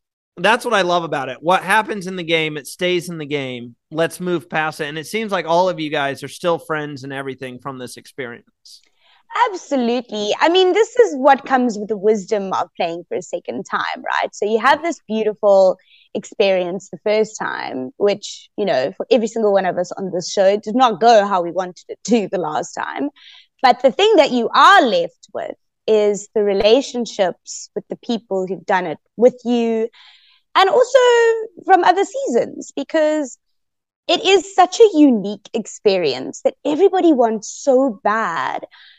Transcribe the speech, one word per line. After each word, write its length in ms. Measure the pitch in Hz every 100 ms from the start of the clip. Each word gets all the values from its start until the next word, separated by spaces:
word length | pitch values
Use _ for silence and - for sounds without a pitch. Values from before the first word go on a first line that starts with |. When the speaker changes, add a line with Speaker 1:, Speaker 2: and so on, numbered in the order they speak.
| _ _ _ -
Speaker 1:
that's 280 | 190 233
what 100 | 233
I 80 | 208
love 220 | 175 175
about 240 | 165 147 131
it. 100 | 127
What 220 | 156 185
happens 460 | 175 214 214 208 180
in 80 | 185
the 80 |
game, 320 | 165 165 156 151
it 100 | 127
stays 420 | - 180 180 170
in 100 | 165
the 80 | 143
game. 500 | 143 131 123 120 - _
Let's 260 | 156 160 160
move 320 | 180 175 -
past 300 | 160 156 156
it. 80 | 147
And 100 | 156
it 80 | 143
seems 240 | 214 220
like 160 | 190 160
all 220 | 170 185
of 100 | 160
you 120 | 151
guys 340 | 151 139 131
are 40 | 139
still 300 | - 175 165
friends 460 | 165 151 147 139
and 80 | 139
everything 480 | 135 135 131 131 123
from 180 | 143 127
this 180 | 123 120
experience. 840 | - - 123 113 _ _ - - _ _ _ _ - 427 480
Speaker 2:
Absolutely. 840 | 359 - 269 233 247 240 208 208 -
I 80 | 311
mean, 240 | 370 370
this 240 | 381 440 -
is 200 | 403 277
what 300 | 277 262 -
comes 320 | 262 247 208
with 100 | 214
the 80 | 208
wisdom 560 | 208 220 175 214 190
of 160 | 127 - -
playing 280 | 170 170 -
for 80 | 120
a 60 |
second 420 | - - - 233
time, 340 | 190 196 - -
right? 360 | - 71 -
So 100 | -
you 140 | 208 220
have 240 | 254 294
this 160 | 330 - -
beautiful 720 | 220 214 208 208 196 185 185 _ _ _
experience 760 | - - - 196 185 180 190 -
the 80 | 170
first 340 | 214 214 214 -
time, 520 | - - 64 - 254 -
which, 540 | 202 202 - - - -
you 80 |
know, 280 | 196 131 160 -
for 100 | -
every 160 | 254 214
single 240 | 233 208
one 140 | 196 185
of 120 | 170
us 140 | 180
on 180 | - 190
this 220 | 180 -
show, 240 | 208 190 208
did 180 | 214
not 260 | 226 254 175
go 280 | 233 220 202
how 140 | 190
we 100 | 170
wanted 320 | 165 180 - -
it 100 | -
to 240 | - 233 185
the 100 | 190
last 360 | 156 - -
time. 360 | - - - 285 - - - _ _
But 200 | 254 240
the 100 | 269
thing 240 | - 427 370
that 160 | 277
you 160 | 247 226
are 340 | 247 320 392
left 460 | 254 180 165 _ -
with 220 | 117 - - _ _ -
is 420 | 214 208 202 -
the 80 | 220
relationships 1300 | 202 196 208 254 - 247 226 - 180 - - - - -
with 100 | -
the 80 | -
people 500 | - 233 - 190 185
who've 200 | 180 -
done 200 | 185 175
it 120 | - _ -
with 240 | 247 247
you, 440 | 233 240 226 220 226 _ - _ _ _ _
and 160 | 349 392
also 280 | 494 453 508 494 466 466 453 440 -
from 180 | 311 359
other 220 | 359 359
seasons, 680 | 381 539 508 233 110 - - -
because 600 | 277 320 302 311 269 - _ _ _ _ _ _ -
it 180 | 349
is 300 | 370 392 -
such 240 | - 359 -
a 120 | 427
unique 540 | 302 294 220 202 208 -
experience 880 | 233 - - 208 190 151 127 - -
that 120 | - -
everybody 480 | 285 302 381 370 349
wants 380 | 254 226 220 -
so 500 | - 277 254 269 196
bad. 600 | 202 220 196 165 127 - - - -